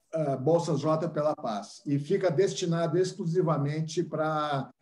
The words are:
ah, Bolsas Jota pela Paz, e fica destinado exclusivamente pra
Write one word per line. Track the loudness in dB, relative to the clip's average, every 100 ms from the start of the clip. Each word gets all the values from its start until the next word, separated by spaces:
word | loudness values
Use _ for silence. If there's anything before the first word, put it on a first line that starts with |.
| _ -2
ah, | -2 0
Bolsas | 2 2 2 0
Jota | 2 0 0
pela | 0 -2
Paz, | -2 -4 -6 -8 -10
e | -2 -2
fica | 2 2 2
destinado | 2 2 0 0 0 2 2
exclusivamente | 0 -2 -2 0 2 0 0 -2 -2 -4
pra | -2 -2 0 0 -2 -2 -4 _